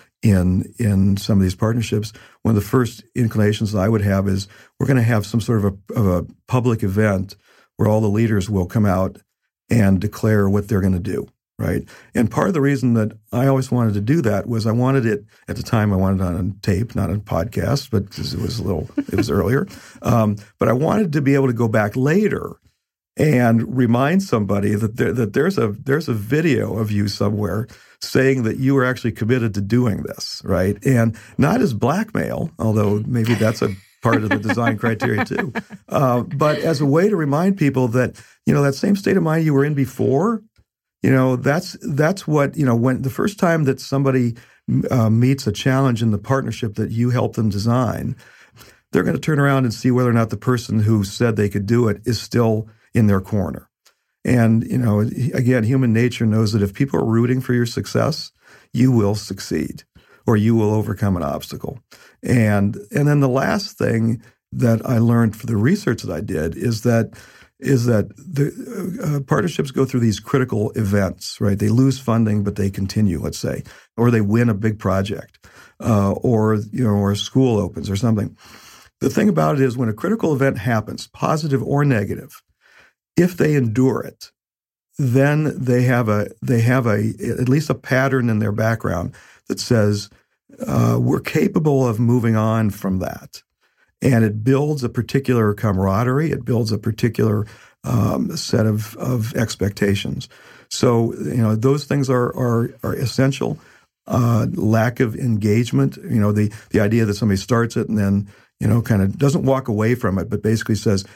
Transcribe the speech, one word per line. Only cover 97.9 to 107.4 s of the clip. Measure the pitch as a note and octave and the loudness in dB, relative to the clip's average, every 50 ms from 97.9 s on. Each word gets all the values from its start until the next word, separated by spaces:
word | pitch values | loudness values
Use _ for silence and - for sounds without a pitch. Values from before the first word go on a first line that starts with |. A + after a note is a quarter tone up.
| B2+ A2 - - - C2 - - - | 0 0 0 0 0 -2 -4 -4 -6
set | - - - - A#2 G#2+ | -8 -6 -2 0 0 2
of, | A2 G#2 G#2+ G#2+ - - | 2 0 -2 -4 -8 -10
of | - - C3 B2+ A#2 A2 A#2 - | -8 -6 -4 -2 -2 -2 -4 -2
expectations. | - A2+ A2 - - F#2 G2+ G2+ - G#2 G2+ G2+ G2+ - - - - - - - - - - - - - - | -4 -4 -4 -4 -4 -4 -4 -2 -2 0 0 0 -2 -2 -6 -8 -8 -10 -14 -18 -20 -20 -20 -20 -20 -16 -10
So, | - - - B2+ A#2+ A#2 A#2 A2+ - | -4 0 2 4 4 4 2 0 -2
you | - G#2+ - - B2+ | -4 -6 -4 0 0
know, | A2 G#2+ G#2+ | 2 2 2
those | A2 A2+ C3+ C#3+ D3 C#3+ | 2 2 2 2 0 -2
things | - C#3+ C#3+ C3 C3 | -2 -2 -2 0 0
are, | B2+ B2 B2 - - | 0 0 0 -2 -2
are, | - B2+ A#2+ A2+ A#2 A#2+ - - - | -2 -2 0 0 0 0 -2 -6 -8
are | - - - | -6 -6 -4
essential. | - C#3 A2+ - - C3+ C3+ C3+ - A#2+ A2+ - - - - - _ _ _ _ _ - | -4 -4 -4 0 0 0 0 0 -2 -4 -4 -4 -6 -12 -20 -20 _ _ _ _ _ -8
Uh, | - - B2 A#2+ A#2 A#2 A2 A#2+ - - | -2 0 0 2 2 2 2 0 -2 -2
lack | - - G#2+ A2+ A2+ A2 B2 A#2 - | -2 0 2 2 2 2 0 0 0
of | C3 G#2+ A#2 | -2 -2 -2
engagement, | - C#3 A#2+ A2 G2+ G#2+ G#2+ G#2 A#2 B2 A#2+ - C#3 C3+ C3+ - | -4 -2 -2 -2 0 2 2 2 2 0 0 0 0 0 0 -2
you | - - F3 B2 A2 | -6 -6 -2 0 0
know, | G2+ G#2 | 2 2
the, | G#2 G#2 G#2 G#2 - - - - | 2 0 0 -2 -4 -8 -6 -2
the | - G#2 | 0 2
idea | G2+ G#2 A2+ A#2 A2+ | 2 2 2 2 2
that | G2+ G2+ | 0 0
somebody | - A#2+ G#2 G2 | 0 0 0 0
starts | F#2+ | 0